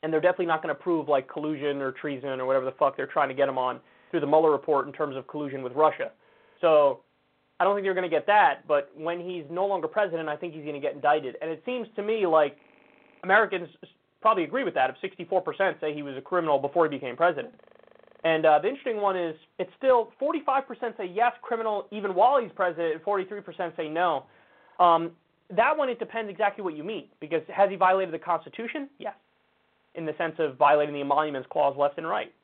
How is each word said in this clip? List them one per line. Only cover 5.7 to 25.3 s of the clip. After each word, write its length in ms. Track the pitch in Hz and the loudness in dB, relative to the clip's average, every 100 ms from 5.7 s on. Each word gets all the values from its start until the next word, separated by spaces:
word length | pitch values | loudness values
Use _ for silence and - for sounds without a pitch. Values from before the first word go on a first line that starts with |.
Russia. 380 | 123 156 - - _ _ _ _ _ | 2 2 2 -10 _ _ _ _ _
So, 400 | 170 151 143 131 _ _ _ _ _ _ | 4 6 6 2 _ _ _ _ _ _
I 60 | 180 | 0
don't 100 | 202 | 2
think 100 | 196 | 0
they're 80 | |
gonna 140 | 185 180 | -2 0
get 180 | 156 - | -2 4
that, 380 | 208 175 139 - | 6 6 2 0
but 240 | 147 - - | 0 0 -8
when 240 | 160 175 | -6 -6
he's 240 | 175 180 143 | -6 -10 -8
no 140 | 170 202 | -4 -2
longer 220 | 196 156 | -2 -2
president, 400 | 214 202 165 156 | -2 -2 -2 -6
I 80 | 147 | -6
think 160 | 175 | -8
he's 120 | 160 147 | -10 -10
gonna 140 | 147 | -6
get 160 | 143 139 | -6 -2
indicted. 400 | 143 151 131 - | 2 2 0 -8
And 100 | 160 | -8
it 100 | 160 - | -8 -6
seems 220 | 254 226 - | -8 -8 -8
to 40 | |
me 240 | 208 220 185 | -4 0 2
like 320 | 156 147 - _ _ _ _ _ _ | 4 2 -2 _ _ _ _ _ _
Americans 460 | 180 202 208 190 170 _ | 2 2 4 -2 -8 _
s-, 60 | - _ _ _ | -20 _ _ _
probably 240 | 220 208 156 | 2 2 0
agree 180 | 226 | -2
with 100 | 175 | -2
that, 160 | 160 131 | 0 0
if 60 | 127 | -2
sixty-four 420 | 190 - 170 190 | -12 -10 -2 -2
percent 360 | 185 143 190 156 | -2 0 -2 0
say 140 | 156 | -6
he 80 | 151 | -6
was 160 | 143 131 | -8 -12
a 40 | |
criminal 360 | 135 180 160 143 | -2 -2 2 0
before 280 | 139 175 160 | 2 2 2
he 40 | |
became 260 | 139 131 117 | 0 -8 0
president. 380 | 170 147 117 _ _ _ _ _ _ _ | 0 0 -8 _ _ _ _ _ _ _
And, 220 | 165 160 160 | 0 4 6
uh, 140 | 151 | 4
the 80 | 180 | 2
interesting 300 | 277 269 214 | -4 -6 -2
one 180 | 202 185 | -2 0
is, 200 | 170 160 _ - | -4 -8 _ -10
it's 120 | 185 _ | -10 _
still 340 | 269 247 220 _ | 4 4 2 _
forty-five 480 | 285 320 - 269 269 | -4 -2 0 0 -2
percent 280 | 240 240 - | -8 -8 -8
say 80 | 185 | -8
yes, 280 | 180 240 233 | 0 0 0
criminal, 440 | - 233 220 208 - | -6 -4 -2 -2 -6
even 240 | 208 202 180 | -8 -4 4
while 260 | 233 277 | 4 4
he's 100 | 220 - | 0 -2
president, 380 | 185 160 165 | -2 0 -2
and 100 | 160 | -2
forty-three 380 | 180 202 185 208 | -2 -2 -4 -10
percent 340 | 202 160 175 160 | -12 -8 -8 -6
say 120 | 156 | -6
no. 360 | 160 180 147 135 _ _ _ _ - | 0 0 0 -6 _ _ _ _ 4
Um, 320 | 175 165 165 165 _ | 6 6 2 -8 _